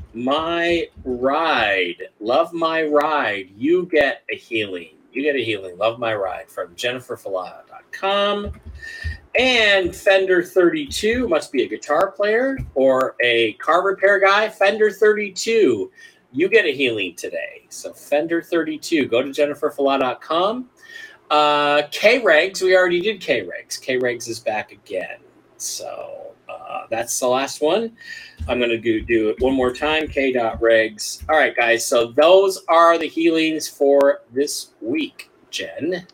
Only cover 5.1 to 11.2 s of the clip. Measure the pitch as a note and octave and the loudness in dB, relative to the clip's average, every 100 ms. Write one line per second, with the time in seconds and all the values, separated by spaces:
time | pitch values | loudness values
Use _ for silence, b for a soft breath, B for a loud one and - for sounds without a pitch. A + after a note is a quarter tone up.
5.1 | B2 D3 C#3 A2+ G#2 F#2+ F2 A2 A#2 A#2 | -4 -2 -2 -2 -4 -8 -4 -2 -2 -4
6.1 | G#2+ F#2+ F2 F#2+ - F2+ E2+ B2 B2+ B2 | -4 -4 -6 -12 -12 -12 -6 -6 -6 -10
7.1 | A#2 G#2 F#2+ F2+ E2 - - _ - F#3+ | -12 -8 -8 -8 -14 -20 -20 _ -8 -2
8.1 | G3+ G3+ G3+ G#3 - - B B B B | 0 0 -2 -6 -12 -16 B B B B
9.1 | B B G#3+ B3+ B3 G#3+ G3 F3 - - | B B 0 2 2 4 2 0 -2 2
10.1 | G3 F#3+ F3+ - F#3+ F3 D#3+ C#3 - G#3 | 4 4 2 2 4 4 2 -6 -2 0
11.1 | B3 | 0